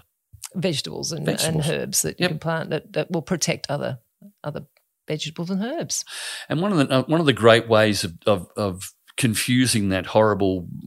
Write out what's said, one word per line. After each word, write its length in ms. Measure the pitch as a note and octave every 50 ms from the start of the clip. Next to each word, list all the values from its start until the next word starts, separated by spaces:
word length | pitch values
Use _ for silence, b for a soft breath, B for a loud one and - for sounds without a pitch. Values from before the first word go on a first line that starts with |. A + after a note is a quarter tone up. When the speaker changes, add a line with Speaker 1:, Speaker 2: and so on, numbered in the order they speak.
| - _ _ _ _ _ - - - - -
Speaker 1:
Vegetables 560 | F#3+ D#3 F#3+ D3+ C3 - - - - - D3
and, 160 | E3 D3 -
Speaker 2:
Vegetables. 400 | - - - - D#3+ D#3+ D#3 C#3+ -
Speaker 1:
and 100 | - -
herbs 200 | B2+ C3+ - -
that 180 | - D#3 - -
you 40 | F3
Speaker 2:
Yep. 60 | F3+
Speaker 1:
can 80 | D#3 D#3
plant 300 | - D#3+ E3 D#3+ - -
that, 220 | D#3+ D#3 - - -
that 180 | D#3 D3+ -
will 100 | F#3 E3+
protect 480 | D3+ - F#3 D3 - - - C#3+ - -
other, 300 | C#3+ C#3 C3 B2 C3+ B2 _ _ _ _ - G3+ _ _ -
other 220 | D3 D3+ E3 E3+ - _ _ _ _ _ _ _
vegetables 440 | - D#3 D#3 - D3+ D#3 - E3+ E3+
and 120 | G3 F#3+ G#3
herbs. 400 | A#3+ D4+ E4+ - - - - - B B B B B B B B
Speaker 2:
And 120 | B - D3+
one 120 | F3+ G#3
of 160 | G3+ D#3 C3+
the, 40 | - C3+
uh, 80 | C3 B2+
one 160 | - D3 E3+
of 80 | E3+
the 60 | C#3+ B2
great 340 | F#2+ A2 A#2 A2 A#2 A#2 A2+
ways 340 | A2+ G#2+ A2 G#2+ G2+ G2 -
of, 100 | F2+ E2 - -
of, 220 | A2 G#2 F#2 E2+ - -
of 340 | - G#2+ G2 F2+ F#2 F#2+ - - _ _ - _
confusing 760 | _ - A#2 G#2 - - - B2 B2+ B2+ A#2+ - A2 G2+ G2
that 180 | F#2+ F#2 E2
horrible 600 | - - A2 A2 G#2+ G#2 F#2+ G2+ F#2+ F#2+ F#2 F2 - - - -